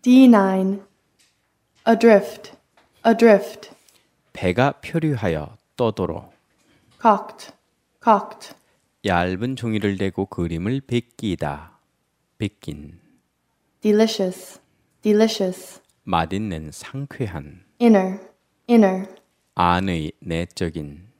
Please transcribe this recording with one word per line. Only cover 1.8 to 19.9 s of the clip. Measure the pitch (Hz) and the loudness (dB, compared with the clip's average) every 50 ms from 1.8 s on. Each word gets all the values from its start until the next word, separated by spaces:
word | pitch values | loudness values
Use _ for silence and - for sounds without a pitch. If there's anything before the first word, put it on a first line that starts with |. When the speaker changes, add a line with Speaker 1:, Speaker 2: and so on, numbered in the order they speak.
| _ 226 | _ 0
Speaker 1:
Adrift, | 233 226 233 233 220 196 - - - - - - - _ _ _ _ _ _ _ _ _ - | 2 4 6 6 6 6 4 -2 -14 -18 -20 -20 -20 _ _ _ _ _ _ _ _ _ 0
adrift. | 226 226 - 233 233 208 190 202 - - - - - - _ _ _ _ _ _ _ _ _ _ _ _ | 0 2 4 6 6 6 6 2 -4 -14 -18 -20 -20 -20 _ _ _ _ _ _ _ _ _ _ _ _
Speaker 2:
배가 | - - 90 87 113 127 143 - _ | -4 -4 -2 0 0 0 -2 -2 _
표류하여 | - - - 165 160 156 143 110 104 92 80 76 76 - 110 _ _ _ _ | -16 -8 -6 -4 -2 -2 -4 -2 -4 -4 -4 -4 -8 -12 -16 _ _ _ _
떠도로. | - 123 113 104 - 92 82 82 82 - - _ _ _ _ _ _ _ _ _ _ _ _ _ _ | -4 -4 -2 -2 -4 -6 -6 -6 -10 -12 -18 _ _ _ _ _ _ _ _ _ _ _ _ _ _
Speaker 1:
Cocked, | - 233 202 196 - - - - - - _ _ _ _ _ _ _ _ _ _ - | 2 2 2 2 -2 -14 -20 -20 -20 -20 _ _ _ _ _ _ _ _ _ _ 2
cocked. | 240 214 196 - - - - - - - _ _ _ _ _ _ _ _ _ - | 2 2 2 2 -8 -18 -20 -20 -20 -20 _ _ _ _ _ _ _ _ _ -4
Speaker 2:
얇은 | 101 90 87 87 92 92 92 113 127 131 | -2 0 0 0 -2 -4 -6 -6 -8 -8
종이를 | 127 120 113 110 107 98 101 98 | -8 -6 -6 -4 -2 -2 -4 -4
대고 | 95 98 98 - - 98 | -4 -6 -6 -4 -6 -8
그림을 | - - - 87 82 82 82 87 107 131 139 | -6 -6 -6 -6 -6 -6 -6 -6 -6 -6 -6
베끼다. | - - 120 120 - _ _ - - 104 90 - 80 73 71 73 80 - _ _ _ _ _ _ _ _ _ _ _ _ _ | -6 -4 -6 -6 -6 _ _ -10 -6 -6 -6 -6 -6 -8 -8 -10 -16 -20 _ _ _ _ _ _ _ _ _ _ _ _ _
베낀. | _ 107 98 _ _ - - 76 73 73 73 85 87 _ _ _ _ _ _ _ _ _ _ _ _ _ _ _ _ | _ -10 -10 _ _ -16 -16 -16 -14 -18 -20 -20 _ _ _ _ _ _ _ _ _ _ _ _ _ _ _ _ _
Speaker 1:
Delicious, | - 214 208 208 226 220 - - 196 185 180 - - - - - _ _ _ _ _ _ _ _ | -2 0 2 2 2 0 0 -4 -6 -6 -6 -10 -18 -20 -20 -20 _ _ _ _ _ _ _ _
delicious. | _ 208 208 208 220 220 220 - 196 185 185 - - - - - _ _ _ _ | _ 0 2 2 2 0 0 -4 -6 -6 -6 -10 -18 -20 -20 -20 _ _ _ _
Speaker 2:
맛있는 | _ - 90 82 80 78 90 98 110 104 87 78 80 76 | _ -4 -2 -2 -2 -2 -6 -6 -6 -8 -8 -10 -12 -14
상쾌한. | 73 - - - - 135 139 - - - 127 98 87 78 71 76 69 - _ _ _ _ | -16 -18 -20 -14 -12 -12 -12 -12 -10 -10 -10 -8 -8 -12 -14 -14 -20 -20 _ _ _ _
Speaker 1:
Inner, | 240 233 220 196 185 185 190 202 - - _ _ _ _ _ _ _ - | 4 4 4 4 2 -2 -8 -10 -16 -20 _ _ _ _ _ _ _ 2
inner. | 240 233 208 190 190 185 196 - - _ _ _ _ _ _ _ _ | 4 4 4 4 2 -4 -8 -12 -18 _ _ _ _ _ _ _ _
Speaker 2:
안의 | - 87 87 87 90 95 98 | 0 0 2 2 0 0 -2